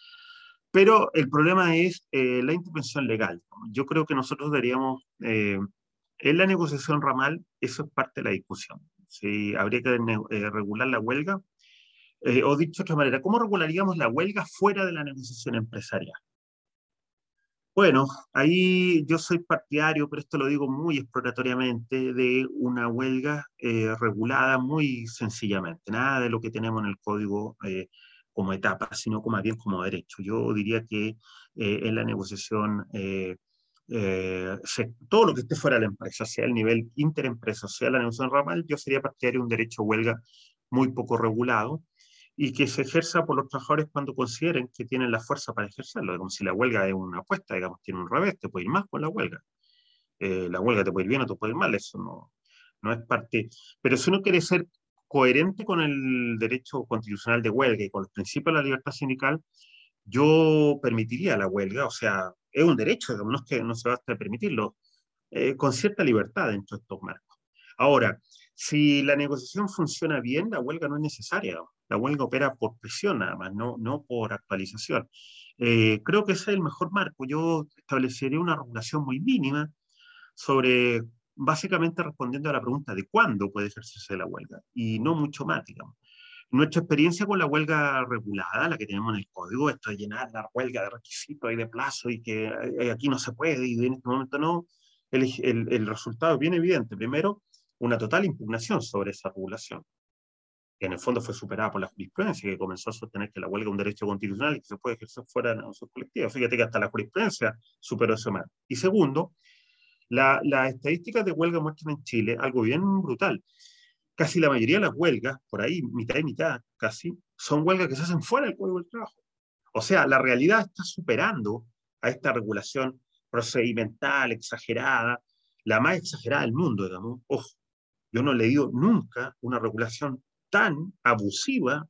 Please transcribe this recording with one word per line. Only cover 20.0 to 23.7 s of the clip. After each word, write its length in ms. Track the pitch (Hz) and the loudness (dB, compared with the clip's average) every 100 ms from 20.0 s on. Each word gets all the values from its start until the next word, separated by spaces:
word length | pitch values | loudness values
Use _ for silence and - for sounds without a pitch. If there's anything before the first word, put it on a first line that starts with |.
| 143 | -2
pero 120 | 151 | -4
esto 180 | - 151 | -4 -2
lo 80 | 135 | 2
digo 200 | 147 139 | 2 0
muy 300 | 135 165 147 | 0 0 -2
exploratoriamente, 1120 | 117 127 123 120 127 127 127 117 117 131 131 | -2 -4 -2 -2 0 0 0 -2 -4 -2 -2
de 340 | 123 127 127 131 - | 2 2 2 0 -2
una 320 | 123 123 120 | -2 0 -2
huelga, 580 | 117 131 131 143 147 - _ | 0 0 0 0 -4 -8 _
eh, 340 | 123 | -2